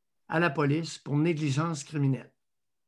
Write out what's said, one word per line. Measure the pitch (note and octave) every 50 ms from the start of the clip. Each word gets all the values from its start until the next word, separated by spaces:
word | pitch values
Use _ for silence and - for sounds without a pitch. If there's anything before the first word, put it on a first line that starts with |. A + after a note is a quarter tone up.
| _ _ _ _ _ -
à | - D#3+
la | F3 E3+
police | - E3 D3 C#3 C#3+ D#3+ E3 D3+ - -
pour | - - C#3
négligence | D3 D#3 E3+ E3+ D3 D#3 C#3+ B2+ C#3+ E3 E3+ E3 C#3 -
criminelle. | - D#3 D3+ C#3 C3+ C3 A#2+ - - _ _ _ _ _ _ _ _ _ _ _